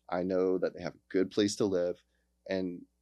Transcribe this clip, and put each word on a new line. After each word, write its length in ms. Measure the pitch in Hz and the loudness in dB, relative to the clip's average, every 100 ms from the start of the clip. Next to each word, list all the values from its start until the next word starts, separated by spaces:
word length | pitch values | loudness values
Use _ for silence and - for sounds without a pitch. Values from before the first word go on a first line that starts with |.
| - | -6
I 140 | 87 | -2
know 340 | 92 92 92 92 | 0 2 2 2
that 180 | 85 | 0
they 80 | 82 | -4
have 120 | 82 | -10
a 140 | - _ | -10 _
good 200 | 95 92 | 0 0
place 260 | - 104 - | 2 0 2
to 100 | 107 | 0
live. 360 | 92 87 87 _ _ _ _ - | 0 -2 -4 _ _ _ _ -4
And 320 | 95 92 87 - _ | -4 -2 -6 -14 _